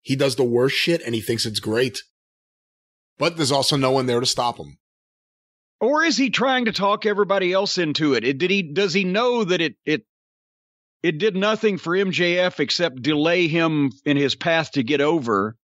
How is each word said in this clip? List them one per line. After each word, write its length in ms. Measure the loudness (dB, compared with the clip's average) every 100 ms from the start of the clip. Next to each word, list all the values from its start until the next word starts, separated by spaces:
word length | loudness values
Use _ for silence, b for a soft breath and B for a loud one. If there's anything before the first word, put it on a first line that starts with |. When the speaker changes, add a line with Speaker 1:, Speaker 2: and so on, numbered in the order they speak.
Speaker 1:
He 160 | -4 0
does 180 | 0
the 100 | 2
worst 300 | 0 2 2
shit 280 | 0 0 0
and 120 | -2
he 60 | -4
thinks 260 | -2 -4 -2
it's 140 | -4
great. 420 | -4 -2 -2 -4 -16 _ _ _ _ _ _ _ _ _ _ _
But 200 | -4 0
there's 160 | 0
also 240 | 2 2 2
no 160 | 2
one 140 | 2 2
there 140 | 0
to 60 | 0
stop 320 | 0 -2 -4
him. 200 | -14 -18 _ _ _ _ _ _ _ _ _ _
Speaker 2:
Or 220 | 0 2
is 140 | 2 2
he 140 | 0
trying 340 | 0 0 0
to 80 | 0
talk 340 | 0 0 0 0
everybody 460 | 0 0 0 2
else 260 | 0 0 -2
into 360 | -2 0 2
it? 100 | 2
It, 140 | 0 0
did 120 | 0
he, 120 | 0
does 300 | -2 -2 0
he 120 | 0
know 400 | 0 0 0 0
that 160 | 0 0
it, 160 | -2 -4 -4
it, 160 | -4 _ _ _ _ _ _ _ _ _ _
it 160 | -2 0
did 160 | 0
nothing 440 | 0 0 2 0 0
for 180 | -2 -2
M 160 | 0
J 260 | 0 0 2
F 220 | 0 0
except 420 | -4 0 -2 -2
delay 460 | -2 0 2 2 2
him 420 | 2 0 2 0 -2
in 120 | 0 2
his 200 | 0 -2
path 340 | 0 0 0
to 120 | -2
get 160 | 0 0
over? 560 | 2 0 0 0 -2 -6